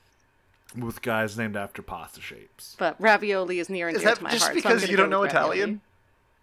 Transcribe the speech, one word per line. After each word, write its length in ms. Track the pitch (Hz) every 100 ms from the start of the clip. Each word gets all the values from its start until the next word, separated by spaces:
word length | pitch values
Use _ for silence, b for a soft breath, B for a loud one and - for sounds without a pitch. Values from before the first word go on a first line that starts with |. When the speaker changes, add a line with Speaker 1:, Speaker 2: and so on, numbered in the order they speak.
| _ _ _ _ _ _ - 120
Speaker 1:
with 280 | 120 113
guys 340 | 123 110 110 107
named 180 | 110 101
after 280 | 98 -
pasta 380 | - 90 76 -
shapes. 540 | - 57 - - - -
Speaker 2:
But 160 | 175 -
ravioli 600 | 214 208 208 196 180 180
is 100 | 170
near 180 | 190 170
and 60 | 160
Speaker 3:
Is 40 |
Speaker 2:
dear 100 | 208
Speaker 3:
that 60 | 233
Speaker 2:
to 60 |
my 80 | 170
Speaker 3:
just 140 | 233 -
Speaker 2:
heart, 80 |
so 40 | 339
I'm 60 |
Speaker 3:
because 180 | - 226
Speaker 2:
gonna 100 | 190
Speaker 3:
you 60 | 190
Speaker 2:
go 60 |
Speaker 3:
don't 60 | 196
know 80 | 196
Speaker 2:
with 140 | 196
ravioli. 240 | 151 151 180
Speaker 3:
Italian? 240 | 208 214 - _ _ _ _ _